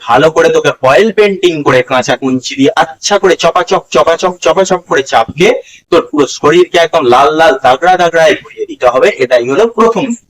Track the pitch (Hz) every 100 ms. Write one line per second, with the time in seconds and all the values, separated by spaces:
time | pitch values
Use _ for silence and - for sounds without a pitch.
0 | - 123 156 160 165 160 151 - 131 151
1 | 220 208 208 190 175 165 139 127 - 127
2 | - 127 135 127 - - 135 - - -
3 | - 202 190 - 165 160 165 185 - 165
4 | 151 165 185 180 170 165 185 185 - 165
5 | 127 120 113 143 202 539 - - - 175
6 | - 302 131 - 147 170 180 175 165 170
7 | 127 127 147 156 160 139 127 131 175 185
8 | 170 165 156 - - - 427 - 127 127
9 | - - 127 123 120 143 226 220 226 208
10 | 151 240